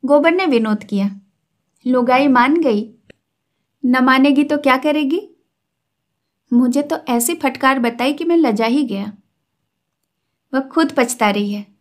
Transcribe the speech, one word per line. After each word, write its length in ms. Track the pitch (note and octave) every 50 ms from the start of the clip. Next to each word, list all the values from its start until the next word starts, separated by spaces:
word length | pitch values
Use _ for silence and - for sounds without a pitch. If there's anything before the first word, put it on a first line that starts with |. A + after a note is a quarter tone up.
| -
गोबर 260 | C4 D4 D4 C#4+ E4
ने 140 | E4+ F4+ F#4+
विनोद 380 | E4+ C4+ A#3 A3+ A3 G#3+ G#3 -
किया, 360 | - G#3 G3 G3 G3+ G3 - _ _ _ _ _ _ _ _ _ _ _ _ _ B3
"लुगाई 400 | B3+ B3+ B3 A#3+ B3+ B3+ C#4+ D4
मान 300 | C4 B3 A#3+ C4+ D4+ F4
गई, 360 | D#4 C4+ G#3+ G#3 G#3+ - - _ _ _ - _ _ _ _ _ _ _ _ _ _ _ _ _ -
न 180 | B3+ B3 C4 B3+
मानेगी 400 | C4 C4 C4 C4+ C#4+ C#4 C4+ D4
तो 140 | D4 D4+ D4
क्या 200 | D4 C#4 B3+ C4+
करेगी?" 520 | C4+ D4+ D4 D4+ D4+ C4+ D4+ F#4 G#4 - _ _ _ _ _ _ _ _ _ _ _ _ _ _ _ _ _ _ _ _ _ _ _ _ B3
मुझे 280 | A#3+ B3+ B3 B3 C#4
तो 160 | C#4+ D4 E4 - - -
ऐसी 260 | B3 A#3 A#3 - E4+
फटकार 440 | E4 - C4+ B3+ - - C4+ C4+ C4+
बताई 340 | A#3+ A#3 A#3 A#3+ A#3+ C4+ D4+
कि 100 | - F4+
मैं 140 | E4+ E4+ E4
लजा 280 | D#4+ B3+ G#3+ G3+ A3+
ही 180 | A3+ A#3+ D4 D4
गया। 300 | A#3 G3 G3 G3+ G#3+ G#3 - _ _ _ _ _ _ _ _ _ _ _ _ _ _ _ _ _ _ _ _ _ _ _ _ _ _ -
वह 60 | C4
खुद 320 | C4+ C4+ - E4 D4 C#4 - C#4+
पछता 320 | B3 A#3+ - - A3+ G#3
रही 240 | G3+ G#3 G#3 G3+ G3+
है। 140 | G#3 G#3 _ _ _